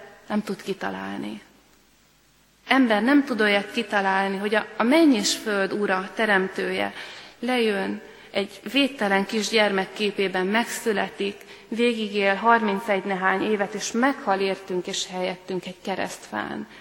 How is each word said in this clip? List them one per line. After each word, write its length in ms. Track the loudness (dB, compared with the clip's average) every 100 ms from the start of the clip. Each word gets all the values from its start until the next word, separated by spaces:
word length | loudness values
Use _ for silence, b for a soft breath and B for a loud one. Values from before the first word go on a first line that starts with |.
| -18 -20 -6
nem 160 | -4
tud 200 | -2 -6
kitalálni. 800 | -6 -6 -6 -8 -8 -8 -8 -10 -14 _ _ _ _ _ _ _ _ _ _ _ 2
Ember 360 | 4 4 4
nem 220 | 4 4
tud 160 | 4 2
olyat 300 | 2 2 0
kitalálni, 640 | -4 -2 0 2 2 0 -2
hogy 180 | -2
a, 120 | -2 -2 0
a 60 |
menny 320 | 4 6 6
és 200 | 6 2 -2
föld 360 | -2 0 0
ura, 380 | 0 0 -2 -2
teremtője 800 | -2 2 2 2 -2 -4 -2 -4 B B B B -8
lejön, 600 | -2 0 2 0 -2 -6 B B B
egy 300 | -4 -4 -8 -2
védtelen 540 | 2 2 2 2 2 2
kis 220 | -2 0
gyermek 440 | 2 2 2 -2
képében 540 | -2 -2 0 -2 0 0
megszületik, 1000 | 0 0 -4 -2 -2 -2 -4 -6 -6 B B B
végigél 640 | 0 2 2 -2 0 0
harmincegy 720 | 2 4 4 4 0 0 -2
nehány 380 | 0 0 2 2
évet, 320 | 2 0 -2
és 180 | -4 -4
meghal 480 | 0 0 0 0 0
értünk 460 | 0 -2 -4 -4 -4
és 200 | -6 -6
helyettünk 600 | -4 -4 -6 -6 -6 -6
egy 140 | -10
keresztfán. 840 | -6 -6 -6 -8 -8 -6 -6 -6 -10 B